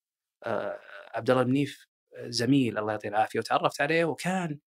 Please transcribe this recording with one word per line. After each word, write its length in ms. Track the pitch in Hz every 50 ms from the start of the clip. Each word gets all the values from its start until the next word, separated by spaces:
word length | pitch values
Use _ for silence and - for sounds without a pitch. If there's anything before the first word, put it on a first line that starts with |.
| _ _ _ _ _ _ _ - -
آه، 340 | 113 110 98 101 98 98 101 - - - - - - -
عبد 160 | 113 110 127
الله 120 | 127 127
المنيف 460 | 127 123 131 143 143 135 - - - _ _ _ _ _ - -
زميل، 580 | 123 123 120 120 135 131 143 139 127 110 104 107
الله 140 | 104 107
يعطيه 180 | 107 104 - 107
العافية، 300 | 98 107 110 - - 113
وتعرفت 420 | 113 - 123 143 170 143 - -
عليه، 240 | 143 147 160 165 170
وكان، 540 | 160 127 - - 175 185 190 175 160 147 143 _